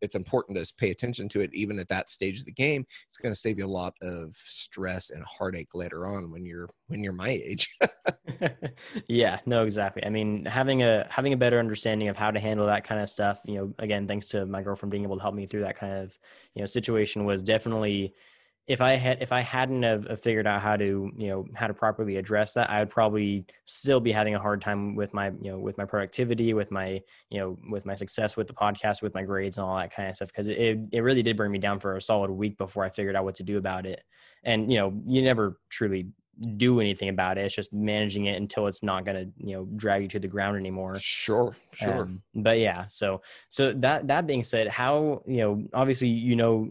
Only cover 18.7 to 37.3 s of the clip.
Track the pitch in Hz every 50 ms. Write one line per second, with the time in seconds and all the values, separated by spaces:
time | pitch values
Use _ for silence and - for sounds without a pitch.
18.7 | 135 127 127 131 135 127 127 127 131 127 131 123 123 127 120 - - 127 131 127
19.7 | 131 127 120 117 110 107 107 - 117 101 - 117 113 110 107 104 101 101 104 107
20.7 | 107 104 104 98 98 98 98 101 - 117 107 101 95 95 95 - 117 - 117 107
21.7 | 104 - - 110 107 - 113 104 98 95 92 101 107 104 107 - - 123 117 -
22.7 | 104 104 107 104 - 117 110 107 107 107 104 101 101 98 92 _ - _ _ -
23.7 | - - - 135 135 127 113 117 107 107 107 107 107 98 101 104 104 101 - 107
24.7 | 104 101 101 101 104 104 101 101 - 101 101 98 92 - 110 98 95 95 101 101
25.7 | 98 - 101 101 - 104 98 98 - - 127 117 120 113 117 113 110 107 101 -
26.7 | 101 98 95 95 95 95 95 _ - - _ - 101 101 95 92 92 - - -
27.7 | 107 101 - 98 98 98 101 - - - 107 104 - - 107 - - - 104 104
28.7 | 101 - - 107 104 - - 104 - 95 98 95 98 95 98 98 90 104 98 92
29.7 | 92 92 90 85 - - 98 95 92 - 101 90 - - 104 107 107 - 117 113
30.7 | 110 110 110 101 - 120 113 127 135 123 113 113 110 104 107 104 101 98 95 101
31.7 | 101 98 - 98 95 95 - - 110 104 98 98 95 95 104 107 104 - 98 92
32.7 | - 104 98 95 - - 101 98 98 98 95 95 90 - 95 95 101 101 92 95
33.7 | 92 92 92 95 90 - _ _ _ _ - - _ _ - 123 113 110 110 113
34.7 | 127 107 98 98 95 107 - - 127 131 131 131 127 113 107 98 90 _ _ -
35.7 | - - 113 104 95 95 90 95 - _ _ _ _ - 113 117 107 101 123 123
36.7 | 123 120 107 101 98 - 101 98 95 90 92 90